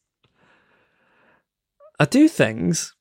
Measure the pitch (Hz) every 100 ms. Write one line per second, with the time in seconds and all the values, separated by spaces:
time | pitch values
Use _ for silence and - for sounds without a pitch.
0 | _ _ _ _ _ _ _ _ _ _
1 | _ _ _ _ _ _ _ _ _ -
2 | 151 254 302 - 117 110 175 165 - _